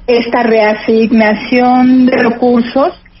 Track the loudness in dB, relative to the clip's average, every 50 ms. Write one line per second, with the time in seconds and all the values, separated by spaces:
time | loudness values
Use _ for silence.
0 | -4 -2 -2 -2 -2 -2 -4 -2 -2 0 0 2 2 0 -2 -4 -2 -2 0 0
1 | 0 2 2 2 2 0 -2 -4 -4 -4 -2 0 0 2 2 2 2 2 2 2
2 | 2 2 0 0 0 -2 -2 -2 0 0 0 0 -2 -2 -2 -2 -2 -2 -4 -8
3 | -16 _ _ -20